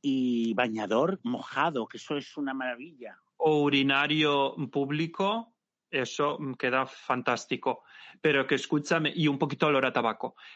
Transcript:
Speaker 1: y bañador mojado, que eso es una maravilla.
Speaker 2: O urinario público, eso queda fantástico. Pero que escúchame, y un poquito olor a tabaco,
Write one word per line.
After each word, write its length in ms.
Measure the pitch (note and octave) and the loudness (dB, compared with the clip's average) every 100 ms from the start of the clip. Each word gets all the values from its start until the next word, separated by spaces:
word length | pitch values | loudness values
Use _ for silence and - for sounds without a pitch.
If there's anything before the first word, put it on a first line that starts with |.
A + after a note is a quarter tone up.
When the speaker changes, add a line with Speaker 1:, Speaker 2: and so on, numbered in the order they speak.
Speaker 1:
y 520 | C#3+ C3+ B2+ A#2+ A#2 | 0 0 2 2 0
bañador 680 | G#2+ B2 A2 G#2 A2 D#3 F#3+ | 0 0 -2 0 2 2 0
mojado, 640 | A#2 A#2+ - C3+ D#3 C#3 A2 | -4 -6 -6 0 0 0 -6
que 80 | A2 | -10
eso 200 | - D3 | -6 -6
es 180 | - - | -6 -8
una 180 | C#3 | -6
maravilla. 640 | C3 B2+ A#2+ D3+ C#3+ A2+ G2 _ _ | -4 -6 -8 -12 -16 -18 -18 _ _
Speaker 2:
O 200 | D#3+ D3+ | 2 4
urinario 880 | D3 C#3 C#3 C#3 D3 D#3 D3+ C#3+ C#3 - C3+ | 4 4 4 2 2 2 2 2 0 -2 -4
público, 880 | C#3+ C#3 D3+ E3 E3 G3 A3+ A3+ _ _ _ _ | -2 -2 -2 -4 -2 -2 -2 -6 _ _ _ _
eso 480 | D3+ B2 - D3 D3 C#3+ B2 | -4 -4 -2 -2 -2 -8 -4
queda 280 | B2+ C3 C3 | 0 0 -2
fantástico. 1000 | - - B2 A#2 A#2+ - B2 - A#2+ _ - - - | -8 -4 -2 0 -2 -2 -4 -2 -4 _ -20 -20 -2
Pero 260 | D#3 C#3 C3 | 2 2 2
que 100 | C#3 | 0
escúchame, 580 | - D3+ D3 E3 D3+ E3+ | 0 -2 2 0 0 2
y 140 | D3+ | 2
un 100 | C#3 | 2
poquito 280 | D3+ C3 D#3 | -2 2 2
olor 180 | C#3 C3 | 4 2
a 80 | |
tabaco, 420 | B2 A#2 A2 B2+ - - | 2 0 -2 -8 -10 -20